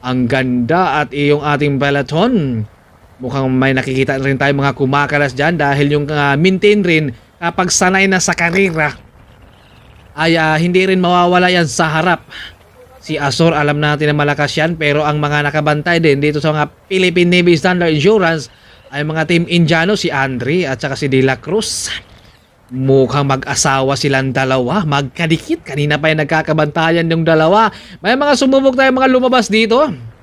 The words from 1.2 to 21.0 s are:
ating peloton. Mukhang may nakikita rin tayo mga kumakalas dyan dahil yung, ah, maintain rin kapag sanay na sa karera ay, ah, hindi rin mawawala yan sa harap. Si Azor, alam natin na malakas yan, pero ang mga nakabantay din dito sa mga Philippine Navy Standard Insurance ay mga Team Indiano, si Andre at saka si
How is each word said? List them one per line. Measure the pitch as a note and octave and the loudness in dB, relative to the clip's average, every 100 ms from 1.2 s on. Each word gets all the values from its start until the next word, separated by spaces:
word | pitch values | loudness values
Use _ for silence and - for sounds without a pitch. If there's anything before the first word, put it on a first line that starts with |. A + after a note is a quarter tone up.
| C#3+ D3 D3 | 0 0 0
ating | C#3+ D3 C#3 | 0 0 0
peloton. | C#3 C#3+ C3+ D#3 A3 A#3+ C#3+ A#2 G#2 - _ _ - - | 0 -2 -2 0 0 0 -2 -4 -6 -12 _ _ -20 -12
Mukhang | B2+ C#3 C3 | -8 -4 0
may | C3 C3+ | 2 2
nakikita | C3 B2+ C3 C3+ C3+ | 0 -2 -2 -2 0
rin | C3+ | -2
tayo | C3+ C#3 C#3 | 0 0 0
mga | C#3 | 0
kumakalas | C3+ C3+ C#3 C#3+ C#3+ C#3+ B2+ | 0 0 0 0 0 -2 0
dyan | D3 E3+ | -2 0
dahil | C#3+ C#3 C#3+ | 0 2 0
yung, | D3 C#3+ | 0 -2
ah, | D3+ C#3+ | -2 0
maintain | C#3 F3 F#3 G#3 G#3 | 2 2 4 2 2
rin | F3+ D#3+ D3+ B2 - _ | 2 0 0 -8 -20 _
kapag | E3+ E3+ F3+ | -6 -2 -2
sanay | - F#3 F#3+ G3 | 0 2 2 2
na | F#3 | 0
sa | E3 | 0
karera | F3 E3+ F3 G3 D#3+ D3+ - - - - - - - - - - - - | -2 -2 0 -2 0 -4 -4 -18 -20 -20 -20 -20 -20 -20 -20 -20 -20 -20
ay, | - E3 E3 | -4 0 2
ah, | D#3 D#3 | 2 2
hindi | F3 F3+ | 2 0
rin | F#3+ F#3 | 2 2
mawawala | F3 F3+ F3 F3+ F3+ | 2 2 4 4 2
yan | F3+ E3 | 2 0
sa | - D#3+ | 0 -2
harap. | D#3 F3 E3+ - - - - - - - - | 0 0 -2 -4 -18 -18 -20 -20 -20 -20 -20
Si | - D#3 | -8 -4
Azor, | C#3+ - E3 D3+ | -4 0 0 2
alam | D3 D3 | 0 0
natin | D3+ D3 D3+ | 0 0 0
na | D3 | 0
malakas | D3 C#3+ C#3+ | 0 0 -2
yan, | - D#3 E3 | -2 -2 -2
pero | D3+ C#3+ D3+ | 0 0 0
ang | D3+ | -2
mga | D3 D3 D3 | -2 0 -2
nakabantay | D3+ D3+ D3+ D3+ E3+ | -2 -2 -2 0 0
din | E3 C#3 | 2 2
dito | D3 D3 | 0 0
sa | D#3 | -2
mga | D3+ D3 - _ | -2 -4 -6 _
Philippine | F#3+ F#3 F3 F3 F3+ | -2 0 2 2 2
Navy | F3 E3+ | 4 2
Standard | F#3 F3+ E3+ D#3 | 2 0 0 2
Insurance | D#3+ A3 F3 E3 A#2+ - - - - | 2 2 2 -2 -6 -18 -20 -20 -14
ay | C#3 D3+ | -8 -4
mga | D#3 D#3 | -4 0
Team | E3+ E3+ | 0 0
Indiano, | F3 E3 E3 E3+ G#3 | 0 2 2 0 0
si | E3+ | -2
Andre | C3+ C3+ B2+ B2 E3+ D#3+ | -2 -2 -2 -2 -2 -2
at | C3 | -4
saka | D3 | -6
si | C3+ | -4